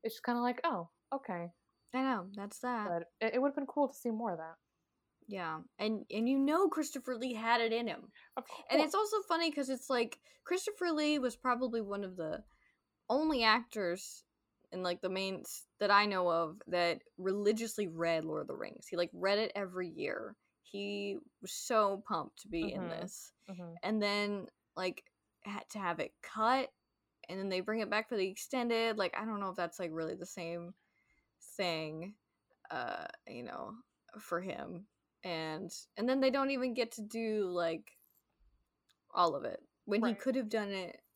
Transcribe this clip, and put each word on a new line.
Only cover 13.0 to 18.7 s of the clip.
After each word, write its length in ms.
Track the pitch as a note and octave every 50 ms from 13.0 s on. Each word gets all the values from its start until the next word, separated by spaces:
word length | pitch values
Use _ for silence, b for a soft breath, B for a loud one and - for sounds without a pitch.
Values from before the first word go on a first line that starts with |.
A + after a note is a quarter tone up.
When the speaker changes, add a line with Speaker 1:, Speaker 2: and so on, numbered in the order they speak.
| _ _
Speaker 2:
only 340 | - F#3 G#3+ D#4 D#4 B3+ A3+
actors 800 | A3 G#3+ B3 A#3 _ - A3 G3 E3+ E3+ F#3+ - - - - _ _ _ _ _ _ _ _ _ _
in, 120 | - F#3 F#3
like, 180 | F3+ F3 F3+
the 80 | - F#3
main 320 | F#3 F#3+ F#3+ F#3+ F#3+ -
s-, 260 | - - - - - _ _ _
that 120 | G#3 G3
I 140 | G#3 G3+ G#3
know 240 | G#3 G3 F#3 F3+ F3
of 320 | E3 E3 E3+ D#3 E3+ G#3 -
that 340 | - F3 F3+ F3 E3+ D#3+ - - - _
religiously 680 | - F#3 F#3+ F#3+ G#3 G#3 G3+ A3 A3 A#3 A3 - - G#3
read 360 | F3 D#3+ E3 E3+ E3 E3 D#3+ D#3
Lord 180 | D#3+ D#3 D3+
of 60 | D3
the 80 | - C#3
Rings. 320 | C#3+ - -